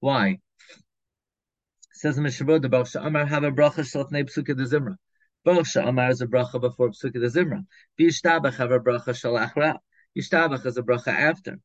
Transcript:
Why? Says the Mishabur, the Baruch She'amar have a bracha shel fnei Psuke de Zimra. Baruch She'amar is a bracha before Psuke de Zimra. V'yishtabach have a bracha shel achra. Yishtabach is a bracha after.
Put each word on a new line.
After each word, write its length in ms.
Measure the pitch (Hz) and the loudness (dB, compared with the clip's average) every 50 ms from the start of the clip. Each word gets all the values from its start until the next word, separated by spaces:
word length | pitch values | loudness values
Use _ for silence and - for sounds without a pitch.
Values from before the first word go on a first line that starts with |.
Why? 380 | - 135 139 127 104 98 95 95 _ _ _ _ _ _ - _ _ _ _ _ _ _ _ _ _ _ _ _ _ _ _ _ _ _ _ _ - _ _ | 0 0 2 2 2 2 0 -2 _ _ _ _ _ _ -20 _ _ _ _ _ _ _ _ _ _ _ _ _ _ _ _ _ _ _ _ _ -20 _ _
Says 240 | - - 151 143 | -4 -4 -2 -2
the 60 | 131 151 | 0 -2
Mishabur, 400 | 143 123 - 135 135 156 160 135 | -4 -4 -4 0 2 2 2 2
the 60 | 127 | 2
Baruch 200 | 123 127 123 127 | 2 2 0 0
She'amar 380 | - 131 - 147 156 147 147 | -6 -6 -6 -2 -2 0 0
have 180 | 143 147 147 147 | 0 0 0 0
a 60 | 147 | 0
bracha 340 | 139 131 147 147 - - 151 | 2 4 4 4 4 0 -8
shel 220 | 127 - 143 139 | -4 -4 -6 -4
fnei 180 | 135 147 143 139 | -4 -2 -4 -4
Psuke 320 | 131 - - 143 - 147 | -2 -4 -6 -4 -4 -2
de 80 | 127 135 | -4 -2
Zimra. 320 | 123 131 151 139 110 95 - _ _ _ _ _ _ _ _ _ | 0 0 0 0 -2 -8 -12 _ _ _ _ _ _ _ _ _
Baruch 220 | 160 180 175 160 | 2 4 4 2
She'amar 440 | - - - - 113 127 127 123 127 | 0 -2 -2 0 0 2 2 2 2
is 100 | 127 123 127 | 2 0 -2
a 40 | |
bracha 340 | 120 117 127 123 123 - 127 | 0 0 0 0 0 -4 -2
before 300 | 123 123 120 _ 127 120 | -2 -2 0 _ 0 0
Psuke 220 | 101 - - 135 117 | 0 -4 -8 -8 -4
de 140 | 127 117 123 | -2 -2 0
Zimra. 340 | 113 160 180 160 120 101 190 - _ _ _ _ _ _ | 2 0 0 0 -2 -6 -8 -12 _ _ _ _ _ _
V'yishtabach 560 | 160 170 156 - - 175 165 165 - 139 127 | 2 4 4 2 2 2 2 2 2 -2 -2
have 160 | - 131 117 | -2 -2 2
a 80 | 127 127 | 2 2
bracha 360 | 117 127 120 120 - - 123 | 2 2 0 0 -2 -4 -6
shel 200 | - - 123 120 | -4 -2 -2 0
achra. 440 | 117 110 117 - 147 147 156 147 - _ _ _ _ _ _ _ | 0 -2 -2 0 0 0 0 0 -2 _ _ _ _ _ _ _
Yishtabach 480 | - 135 - - 165 165 160 143 127 123 | -10 -4 0 2 2 2 2 0 -2 -4
is 140 | 127 123 123 | -4 -6 -4
a 40 | 123 | 0
bracha 260 | 117 123 120 - - | 0 0 0 0 -2
after. 500 | 107 78 131 151 165 - _ - - 196 _ | 0 2 2 0 0 -2 _ -16 -16 -16 _